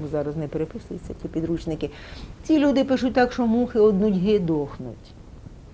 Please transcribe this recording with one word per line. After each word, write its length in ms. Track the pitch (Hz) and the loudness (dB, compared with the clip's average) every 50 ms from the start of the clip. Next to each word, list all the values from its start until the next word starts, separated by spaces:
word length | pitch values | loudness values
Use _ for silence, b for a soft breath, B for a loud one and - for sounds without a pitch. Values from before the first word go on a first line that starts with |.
бо 60 | 151 143 | -6 -4
зараз 280 | 156 151 143 147 147 | -2 -2 -2 -2 -4
не 120 | 160 151 139 | -4 -6 -4
переписуються 640 | - 156 160 - - 226 - - 180 175 - - - - | -4 -4 -4 -4 -6 -12 -12 -10 -12 -12 -10 -12 -12 -10
ті 60 | - - | -8 -6
підручники. 640 | - 160 165 165 170 160 - 165 156 - 156 - B B B B B B B B B B | -4 -4 -2 -2 -2 -2 -4 -4 -6 -4 -6 -6 B B B B B B B B B B
Ці 160 | - - 311 294 | 0 2 4 6
люди 260 | 285 285 240 269 262 | 6 4 4 4 2
пишуть 300 | 269 262 240 233 254 220 | 2 2 0 0 2 2
так, 180 | 262 247 247 | 2 2 2
що 140 | - - 247 | 2 0 0
мухи 320 | 226 220 240 247 247 - 226 | 2 2 2 2 2 4 4
од 220 | 208 214 202 185 | 6 6 6 4
нудьги 380 | 208 220 190 185 175 214 214 208 | 4 2 2 2 2 2 2 2
дохнуть. 760 | 180 160 160 147 143 143 - - 127 120 107 - - - - - - - - - - - - - - - | 2 2 0 0 -2 -4 -8 -10 -12 -12 -12 -14 -18 -20 -20 -20 -20 -20 -20 -18 -18 -18 -18 -20 -18 -10